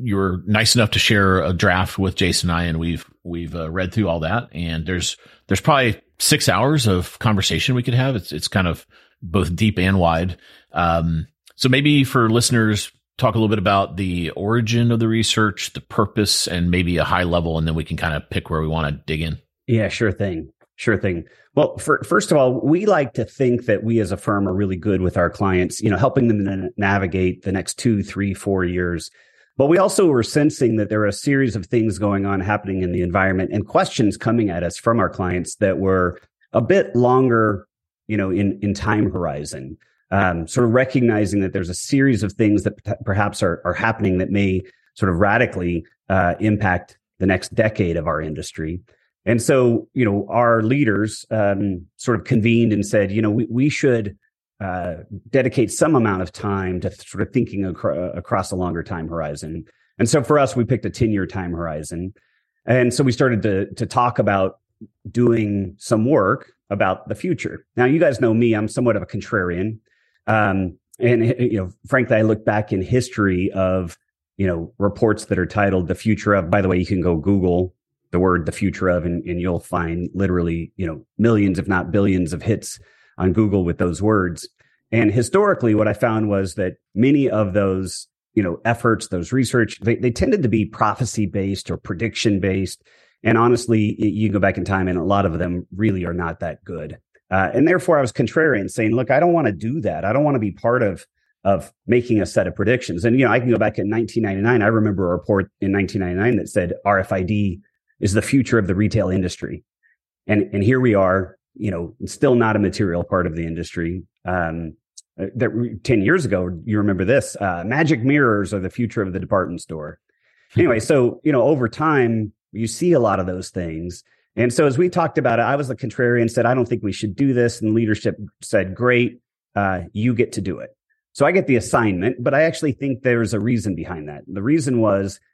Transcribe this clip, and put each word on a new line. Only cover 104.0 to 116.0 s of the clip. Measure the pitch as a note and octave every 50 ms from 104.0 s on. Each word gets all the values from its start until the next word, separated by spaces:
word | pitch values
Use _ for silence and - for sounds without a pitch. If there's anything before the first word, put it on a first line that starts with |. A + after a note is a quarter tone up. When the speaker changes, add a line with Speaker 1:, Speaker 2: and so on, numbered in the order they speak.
| A#2 A2 - A#2
Speaker 2:
ninety-nine. | A2 G2+ F#2+ F#2+ G2+ A#2 B2+ A#2
I | G#2 G#2
remember | A#2 A2 G#2+ A2 G2+ F2+ F#2+ F2
a | F2 F2
report | - - G#2+ G2 F#2+ - _ _
in | - G2
nineteen | G2 G2+ G2 F2+ - G#2
ninety-nine | F#2+ F2+ F2+ F#2 G2+ B2 A#2+
that | G2+ - -
said | - G#2 F2+ E2+ F2 - -
R | G2 G2+ F#2+
F | F#2 -
I | - F#2+ F#2
D | E2+ G#2+ G#2 G#2 G2 F2 - - _ _ _ _ _ _ -
is | - G#2 F2+
the | A2
future | G2+ - - C#3 A#2+ - - A2+
of | G2 F2
the | F#2+
retail | F#2 G#2+ G2+ - A2+ F#2+ F#2
industry. | F#2 F#2+ F#2 F2 - - - - - - - _ _ _ _ _ _ _ _ _ _ _ _ -
And, | G#2+ G#2 G2 - -
and | G2+
here | G2 G#2+ C3 B2+
we | B2+ B2 G#2
are, | G2 F#2+ F#2 F#2 F#2+ F#2 F2 - _ _ _ _
you | - G#2+ G#2
know, | F2+ E2+ F2 E2 - - -
still | - - - - C#3+ B2+
not | A#2+ A#2 A2 G#2+
a | G#2
material | G#2 - G2+ - A2 F#2+ E2+ F2 E2+
part | - - F#2 F2
of | F2 D#2
the | E2+ E2 E2
industry. | E2 E2 E2+ - - F2+ E2+ E2 F2+ F#2+ F2 - _ _ -
Um, | F2+ F2+ F2+ E2+ E2 E2 E2 E2 D#2+ D2 _ _ _ _ - - _ _ -
uh, | F#2 G2 -
that | A#2+ A#2+ G#2+
re-, | G#2+ A2+ A#2+ A#2+ A2+ F#2+ -
ten | - B2+ G#2+